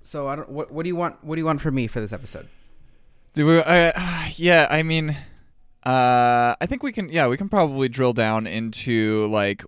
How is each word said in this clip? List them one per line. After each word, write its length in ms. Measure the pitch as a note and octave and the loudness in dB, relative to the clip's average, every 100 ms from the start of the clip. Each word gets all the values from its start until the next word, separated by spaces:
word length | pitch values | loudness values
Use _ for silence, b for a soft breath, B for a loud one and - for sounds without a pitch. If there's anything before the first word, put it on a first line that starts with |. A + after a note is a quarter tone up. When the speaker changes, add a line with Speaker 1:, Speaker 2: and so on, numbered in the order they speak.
Speaker 1:
So 260 | - D3+ C#3 | -14 -10 -8
I 80 | C#3+ | -8
don't. 120 | - | -10
What, 220 | C#3 - | -10 -10
what 120 | D3 | -8
do 40 | E3+ | -6
you 80 | F3 | -4
want? 260 | E3+ - | -4 -8
What 120 | D3+ D#3+ | -8 -4
do 40 | |
you 40 | D#3+ | -2
want 140 | D3 | -2
from 140 | D#3 | -2
me 120 | C3+ A#2 | -2 -2
for 140 | B2 | -4
this 120 | G#2+ | -6
episode? 360 | G#2+ - - - - - - - - _ _ _ | -8 -12 -16 -18 -20 -20 -20 -20 -20 _ _ _
Speaker 2:
Do 120 | - D3+ | 0 4
we? 140 | E3 | 4
I, 280 | D#3 F3 E3+ | 6 4 4
uh, 380 | E3+ F3+ E3+ D#3 - | 2 -4 -6 -8 -2
yeah. 300 | E3+ E3+ D3 | 4 4 4
I 120 | D#3 | 2
mean, 280 | D#3+ D#3+ D#3 C#3+ B B B _ - _ | 0 -2 -2 -6 B B B _ -20 _
uh, 680 | B2+ C3 B2 B2 B2 A#2+ A#2+ - | 0 2 4 4 4 4 2 0
I 60 | E3+ | -4
think 160 | C4 | -6
we 100 | C#4+ | -6
can. 160 | A3+ F3 | -8 -4
Yeah, 200 | D#3+ C3 | 0 0
we 80 | C3 | 0
can 120 | G3 | 0
probably 400 | G#3 D#3+ C3+ C3 | 2 2 0 -2
drill 240 | A#2+ B2+ | 0 0
down 340 | A#2+ A2 A2 A2 | 2 0 0 -4
into, 800 | G#2+ A2+ A2 - A#2 A2 G#2+ G#2+ | -6 -6 -6 -2 0 2 0 0
like, 340 | G#2+ G2+ G2+ | 0 -2 -4